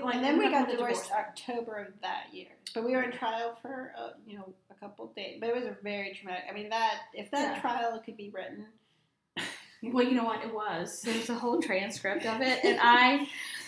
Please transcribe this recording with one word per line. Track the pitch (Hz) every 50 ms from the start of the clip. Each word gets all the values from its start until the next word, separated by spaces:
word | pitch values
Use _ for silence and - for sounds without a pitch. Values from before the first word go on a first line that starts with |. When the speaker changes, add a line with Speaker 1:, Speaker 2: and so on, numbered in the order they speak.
| 247
Speaker 1:
like, | 254 233
Speaker 2:
And | 247 254
then | 277 311 370
we | 427
Speaker 1:
ended | 370 285 269
up | 254 247
Speaker 2:
got |
Speaker 1:
with | 220 220
the | 240
Speaker 2:
divorced | 240 233 - - -
Speaker 1:
divorce. | 196 214 196
Speaker 2:
October | - - - - - 240 233 233 226 214
of | 208 202 190 190 -
that | - 185 202 - - -
year. | - 185 180 - - _ - - -
But | 226 226
we | 240
were | 262 254
in | 247 240
trial | 240 - 247 226 226 226 233 233 233 -
for, | - 175 175 254 262 - - 117
uh, | - - - 202 214
you | 220 202 208
know, | 190 185 190 _ _ _
a | 196
couple | - 202 202 - - 233
of | 226 -
days. | 214 196 190 - -
But | 220 233
it | 233
was | 254 240
a | 214 202 196
very | 202 208 202 202 196 190 190
traumatic, | - - 190 180 180 - -
I | 196
mean, | 208 208 214
that, | 220 226 226 220 208 208 - -
if | - 214 208 -
that | - 285 285 254 -
Speaker 1:
Yeah. | -
Speaker 2:
trial | - 254 240 247 233 233 233 226
could | - - 214
be | - 202 202
written. | 208 190 - - - 208 214 220 - _ _ _ _ _ _ _ _ _ _ _ -
<laughs> | - - - - - - - - -
Speaker 1:
Well, | - 226 240 254 247
you | 254 262
know | 240 226
what? | 226 220 214 226
It | 226
was. | 214 214 214 208 175 165 175 - - -
There | - 233 226
was | 226 - -
a | 240
whole | 233 - 240 240 -
transcript | - - 196 185 196 208 - - - 190 202 330 294
of | 226 220 233
it. | 262 262 254 - -
And | 403 - -
I | 233 240 240 247 247 254 277 285 285 - - - - - - - -